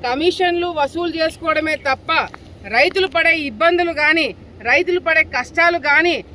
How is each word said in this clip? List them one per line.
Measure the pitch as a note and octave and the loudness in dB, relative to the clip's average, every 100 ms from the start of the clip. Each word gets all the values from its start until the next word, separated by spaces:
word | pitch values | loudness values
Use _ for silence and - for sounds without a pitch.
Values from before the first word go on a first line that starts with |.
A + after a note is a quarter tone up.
కమిషన్లు | B3 C4 E4+ F4 F4+ F4 F4 D#4 | -2 0 0 0 -2 0 -2 -2
వసూలు | C#4 D#4 F4 D#4+ | -2 -2 -6 -2
చేసుకోవడమే | D#4+ D#4+ E4 D#4 D#4 D4+ C#4 | -4 -2 -2 -2 -2 -2 -2
తప్ప | C4 - G#4+ G#3+ - - - G3+ A3 | -4 -2 -2 -2 -10 -20 -18 -4 2
రైతులు | E4 F#4 F#4+ | 2 0 -2
పడే | E4 E4 E4 C#4+ | 0 0 0 -4
ఇబ్బందులు | G#3+ E4 F4 F4 D4 | 0 2 2 0 0
కానీ, | D4+ E4 C#4 E3+ - - A3+ | 0 2 -2 -6 -20 -10 0
రైతులు | C#4+ F4+ F4+ E4 | 0 2 -2 2
పడే | D#4+ D#4 C4 | 0 0 -4
కష్టాలు | B3 - E4+ E4+ D4 | -4 2 2 2 2
కానీ | C#4+ E4+ C#4 - | 4 4 0 -6